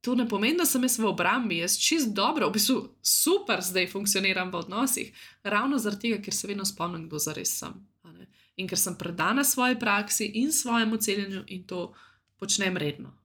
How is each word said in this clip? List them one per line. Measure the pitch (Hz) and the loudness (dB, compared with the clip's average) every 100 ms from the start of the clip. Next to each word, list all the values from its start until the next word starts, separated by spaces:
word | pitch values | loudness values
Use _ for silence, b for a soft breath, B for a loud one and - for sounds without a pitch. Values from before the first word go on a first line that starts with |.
To | - | 2
ne | 247 233 | 0 2
pomeni, | 208 220 339 | 2 2 2
da | |
sem | 339 262 254 | 2 2 2
jaz | - | 2
v | 220 | 0
obrambi, | 175 175 240 226 165 | 2 2 2 0 0
jaz | 175 - | 0 2
čisto | - 320 247 202 | 2 2 2 2
dobro, | 208 311 175 | 2 2 0
v | 214 | 2
bistvu | 202 254 - _ | 2 2 -2 _
super | - - - 381 - 202 | 2 4 4 2 2 -2
zdaj | 180 185 180 | 0 0 0
funkcioniram | 196 202 196 190 185 185 | -2 0 2 2 0 -2
v | 180 | -4
odnosih, | 170 196 262 - - B B B | -4 -2 0 0 -4 B B B
ravno | 202 208 262 277 | -2 0 2 2
zaradi | 208 202 233 | 0 -2 0
tega, | 208 | -2
ker | 202 | -2
se | - 208 | -6 -4
vedno | 202 | -4
spomnim, | 196 - 170 175 160 | -4 -4 -6 -6 -8
kdo | 151 | -4
zares | 156 156 - - | -4 -4 -4 -4
sem, | - - - _ | -8 -14 -20 _
a | 170 | -20
ne. | 165 - b b - | -20 -20 b b -10
In | 185 | -4
ker | 180 | 0
sem | - 170 | 0 -2
predana | 170 170 165 240 | -6 0 2 4
svoji | 269 - 254 247 | 2 2 2 2
praksi | 233 202 208 - 208 214 | 2 0 0 -2 -2 -2
in | 277 | 0
svojemu | 311 247 233 220 220 | 0 0 0 2 0
celjenju | 214 202 196 190 196 | 0 -2 -2 -8 -10
in | 185 180 | -14 -8
to | 185 170 B B B B _ | -8 -8 B B B B _
počnem | 202 - 196 180 | -4 0 0 0
redno. | 151 143 135 - | -2 -4 -14 -18